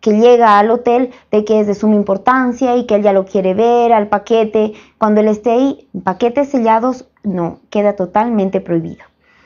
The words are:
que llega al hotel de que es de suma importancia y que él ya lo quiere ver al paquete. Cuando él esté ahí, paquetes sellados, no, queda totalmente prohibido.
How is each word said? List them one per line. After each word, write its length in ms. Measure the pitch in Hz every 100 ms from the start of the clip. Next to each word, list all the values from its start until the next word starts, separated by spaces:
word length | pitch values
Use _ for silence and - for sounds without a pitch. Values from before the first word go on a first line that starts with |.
que 180 | - 214
llega 400 | 240 240 233 202
al 120 | 214
hotel 420 | 240 240 240 254 - _
de 160 | 214 214
que 140 | 214
es 60 | 208
de 80 |
suma 200 | 196 214
importancia 840 | 214 202 196 220 262 254 240 262 247
y 80 |
que 120 | 240 208
él 60 |
ya 120 | 208
lo 100 | 196
quiere 300 | 190 202 190
ver 400 | 185 233 240 233
al 140 | 226 208
paquete. 680 | 208 202 226 220 220 214 214 - _
Cuando 240 | 220 214
él 60 | 214
esté 220 | 208 240
ahí, 380 | 233 269 - - 190
paquetes 460 | 185 185 240 240 277
sellados, 580 | 269 226 226 247 254 - _
no, 380 | 208 180 170 - _
queda 260 | 214 208 202
totalmente 640 | 180 208 233 220 190 190
prohibido. 440 | 185 170 165 - - _ _ _